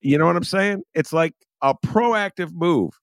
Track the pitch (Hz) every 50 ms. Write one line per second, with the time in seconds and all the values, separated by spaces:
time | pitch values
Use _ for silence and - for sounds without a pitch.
0 | _ 139 143 147 156 170 175 175 - - - 196 196 202 202 196 - _ _ 160
1 | 156 - - 160 165 160 - _ _ _ _ _ - 135 139 - - - - 214
2 | 240 240 226 214 202 196 - - 175 160 165 170 165 175 170 127 95 - - _